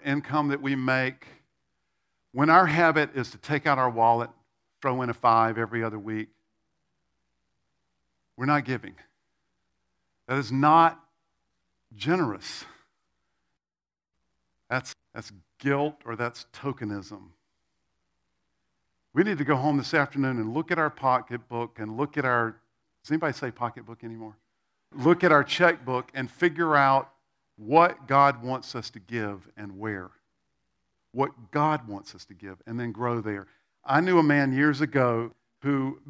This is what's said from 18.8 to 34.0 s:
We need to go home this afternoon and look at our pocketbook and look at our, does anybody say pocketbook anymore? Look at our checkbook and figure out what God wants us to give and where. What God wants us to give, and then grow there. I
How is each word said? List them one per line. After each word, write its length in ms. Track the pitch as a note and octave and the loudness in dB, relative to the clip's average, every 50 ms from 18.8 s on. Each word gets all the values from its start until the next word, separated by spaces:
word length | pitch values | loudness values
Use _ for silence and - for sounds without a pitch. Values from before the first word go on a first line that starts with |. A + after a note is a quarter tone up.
| _ _ _ _ _ _ - | _ _ _ _ _ _ 0
We 80 | C3+ F#3+ | 0 0
need 160 | G#3+ G3+ C#3+ | 0 0 -2
to 40 | D3 | 0
go 120 | B2 D#3 | 0 0
home 220 | C3 C3 D3+ D3 | 0 0 0 0
this 180 | C#3+ B2+ - - | 0 -2 -2 0
afternoon 420 | D#3 C#3 C3+ - C#3 C3+ C3 B2+ | 0 0 0 -2 -2 -2 -2 -2
and 160 | A#2 A2 A2 A#2 | -2 -4 -4 -4
look 160 | D3+ D#3+ - | -6 -4 -4
at 80 | F3 | -2
our 140 | E3 D#3 D3 | -2 -2 -2
pocketbook 880 | - - - C3 B2+ B2 A#2+ - A#2+ B2 A#2 - A#2+ A#2 A#2 A2+ _ - | -4 -2 0 0 0 0 -2 -4 -12 -12 -12 -10 -8 -8 -8 -8 _ -12
and 180 | A2 G#2+ A2 | -10 -8 -6
look 180 | A#2 D3 D3 - | -6 -6 -4 -4
at 100 | D3+ C3 | -4 -2
our, 320 | B2+ B2 A#2+ A#2 A2+ A2 _ _ _ _ _ _ _ _ _ - | 0 2 2 0 -2 -4 _ _ _ _ _ _ _ _ _ -8
does 60 | - | -4
anybody 240 | D3+ D#3+ E3 D3+ C3 | -4 -2 -2 -4 -4
say 160 | - - B2 | -4 -8 -10
pocketbook 540 | A2 - A#2+ A#2 - B2+ A2+ G#2+ A#2 - - | -8 -6 -8 -8 -8 -10 -20 -20 -20 -16 -16
anymore? 340 | A#2 A2+ A2+ A2+ G#2+ G#2+ _ _ _ _ _ _ _ _ _ _ _ - | -14 -14 -14 -16 -18 -20 _ _ _ _ _ _ _ _ _ _ _ -8
Look 300 | C#3 B2+ D#3 F3 F3 F#3 | 0 2 2 4 4 4
at 80 | F3 | 6
our 120 | D#3 D3 C3+ | 6 6 4
checkbook 680 | - - - F3 E3+ E3 D3+ B2 B2 B2+ B2 B2+ _ - | 2 0 2 4 2 2 2 -4 -6 -6 -6 -6 _ -10
and 160 | C3+ C3 B2 | -10 -10 -10
figure 460 | - - F3 F3 D3+ D#3+ E3+ D#3+ D#3 | -4 0 0 0 0 0 0 2 4
out 340 | C#3+ C#3 C3+ C3+ C3+ B2+ - _ _ _ _ _ _ _ _ _ | 4 4 4 4 2 0 -4 _ _ _ _ _ _ _ _ _
what 500 | - G#2+ G#2 C3+ D#3+ E3+ F3+ - - C#3 | -14 -4 2 6 6 6 6 2 -4 -4
God 340 | A2+ C3+ C#3 C#3+ C#3+ C3+ A#2 | 0 4 6 6 4 4 0
wants 320 | A#2 B2+ C3 B2+ - - - | -6 -8 -8 -8 -8 -10 -12
us 160 | B2 G#2+ - | -12 -12 -12
to 100 | - A#2 | -16 -18
give 480 | F#2 F2+ A#2 A#2 G#2+ G#2 G2+ F#2+ F2 A2+ _ | -14 -8 -6 -6 -6 -6 -8 -10 -14 -20 _
and 220 | - G#2 G2+ G2 | -16 -16 -14 -12
where. 320 | F#2+ G#2+ A2 G#2 F#2+ F2+ F#2 _ _ _ _ _ _ _ _ _ _ _ _ _ _ _ _ _ _ _ _ | -10 -8 -8 -6 -8 -10 -12 _ _ _ _ _ _ _ _ _ _ _ _ _ _ _ _ _ _ _ _
What 400 | - B2 C3+ C#3 - B2 A2+ F#2+ | -4 -4 -4 -4 -4 -12 -14 -6
God 360 | - D3 D3 D#3 D#3 D3 A#2+ | -2 0 0 2 0 -2 -4
wants 280 | A2+ G2+ G2 G2 - - | -8 -14 -14 -14 -16 -20
us 100 | F#2 - | -20 -20
to 80 | - G2+ | -20 -20
give, 260 | E2+ G2 G2 F#2+ F#2 - | -18 -16 -16 -16 -16 -12
and 140 | - A#2 A#2+ | -10 -8 -6
then 120 | A#2+ A#2 | -6 -6
grow 300 | G2+ G#2 A#2+ A#2+ A#2+ A2+ | -6 -4 -2 -2 -2 -2
there. 240 | G2+ A2 G#2 G2 G2 _ _ _ _ _ _ _ - | -4 -6 -6 -8 -10 _ _ _ _ _ _ _ -4
I 160 | - C3+ D3+ | 0 2 2